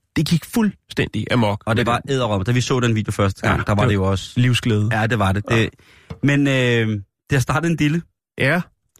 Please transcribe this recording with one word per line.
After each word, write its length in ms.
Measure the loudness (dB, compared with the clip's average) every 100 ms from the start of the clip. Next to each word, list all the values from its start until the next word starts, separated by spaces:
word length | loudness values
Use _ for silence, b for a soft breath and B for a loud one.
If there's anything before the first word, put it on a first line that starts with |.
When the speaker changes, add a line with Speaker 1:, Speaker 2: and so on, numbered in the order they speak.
| _ -4
Speaker 1:
det 120 | 0
gik 160 | 0
fuldstændig 880 | 0 0 0 -2 _ -4 -4 -4 -2
amok 300 | 0 0 -2 -2
Speaker 2:
Og 100 | 0
det 100 | 0
Speaker 1:
med 60 |
Speaker 2:
var 60 | -2
Speaker 1:
den. 100 | -2
Speaker 2:
æderrøm, 340 | -2 0 -2
da 80 | 0
vi 80 | 0
så 200 | 0 0
den 140 | 2
video 180 | 0 -2
første 300 | 0 -2 0 -2
gang, 100 | -2
Speaker 1:
Ja, 60 | 0
Speaker 2:
der 80 |
var 80 | 0
Speaker 1:
det 60 | 2
Speaker 2:
det 60 |
jo 60 | 2
Speaker 1:
var 60 | 0
Speaker 2:
også. 300 | -2 -4 0
Speaker 1:
livsglæde. 480 | 2 2 2 0 0
Speaker 2:
Ja, 140 | 0 0
det 120 | 0
var 140 | 0
det. 120 | 0 0
Speaker 1:
Ja. 60 | 0
Speaker 2:
Det, 140 | 0 -4 B B B -2
men, 240 | 0 2 2
øh, 420 | 2 2 2 0 -4 -8 _ _
det 20 |
har 80 | -2
startet 300 | 0 -2 0
en 60 | 0
dille. 260 | 0 0 -4 _ _ -4
Speaker 1:
Ja. 220 | -2 0 -4 _ _